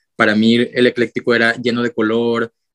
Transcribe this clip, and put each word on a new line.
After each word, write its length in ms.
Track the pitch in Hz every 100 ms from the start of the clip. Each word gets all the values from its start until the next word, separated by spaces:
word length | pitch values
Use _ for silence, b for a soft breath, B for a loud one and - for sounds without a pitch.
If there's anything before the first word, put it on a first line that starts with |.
| b
para 200 | - 110
mí 220 | 107 113 117
el 300 | 117 - 123
ecléctico 480 | 120 117 123 123
era 200 | 117 117 117
lleno 260 | 120 120
de 100 | 120
color, 600 | 113 110 113 117 117 117 _ _